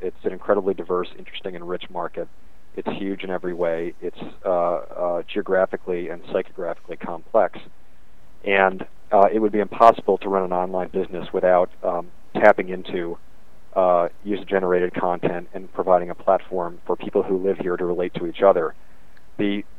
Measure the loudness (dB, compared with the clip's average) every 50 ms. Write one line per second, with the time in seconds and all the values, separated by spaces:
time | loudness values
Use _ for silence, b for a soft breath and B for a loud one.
0 | -6 -6 -6 -4 -6 -6 -6 -4 0 0 2 2 2 0 0 -2 -2 -2 -2 -2
1 | -2 -4 -8 -12 -12 -12 -10 -8 -8 -8 -8 -8 -8 -6 -6 -6 -6 -8 -6 -6
2 | -6 -6 -6 -6 -8 -8 -8 -10 -10 -10 -12 -12 -10 -10 -8 -6 -6 -4 -4 -4
3 | -4 -4 -4 -4 -4 -4 -4 -4 -4 -4 -2 0 0 0 0 -2 -4 -6 -6 -6
4 | -8 -8 -8 -8 -10 -10 -10 -6 -2 0 2 2 2 2 0 -2 -4 -6 -6 -4
5 | -2 -2 -2 -2 -4 -4 -4 -4 -2 2 2 2 2 2 0 -4 -4 -2 -4 -4
6 | -4 -6 -8 -8 -8 -4 -2 -2 -2 -2 -6 -6 -6 -6 -6 -8 -8 -10 -10 -10
7 | -8 -8 -8 -8 -6 0 2 4 4 2 0 -6 -10 -10 -10 -10 -10 -10 -10 -10
8 | -10 -10 -10 -10 -10 -10 -10 -8 -2 2 4 6 6 4 4 0 -8 -8 -8 -10
9 | -4 2 6 6 6 6 6 4 2 2 2 2 0 0 4 8 8 8 8 8
10 | 4 2 2 2 2 0 0 0 2 2 0 0 0 0 -2 -2 -2 -2 -2 -4
11 | -4 -2 -4 -6 -6 -4 -2 2 4 6 6 6 6 4 0 -4 -4 -2 -2 -2
12 | -4 -6 -8 -10 -10 -6 0 6 8 8 8 8 4 -4 -4 -6 -6 -6 -4 -4
13 | -4 -4 -6 -8 -8 -10 -10 -10 -10 -10 -10 -10 -10 -4 2 4 6 6 6 6
14 | 4 2 -2 -4 -4 -4 -2 -2 -2 0 0 2 2 4 2 4 2 2 0 0
15 | 0 0 0 0 0 -2 -2 -2 -6 -8 -10 -10 -10 -8 -4 -2 4 6 6 4
16 | 4 2 -6 -2 2 4 4 2 2 -2 -2 -2 -2 -2 -4 -8 -4 -4 -4 -2
17 | -2 0 0 0 2 2 0 0 2 0 0 0 0 -2 -2 0 0 -2 0 0
18 | -2 -2 -2 -4 -4 -4 -2 4 6 6 6 6 2 -2 -4 b b b b b
19 | b b b b -12 -10 -6 -2 -2 -2 -2 -2 -4 -8 -10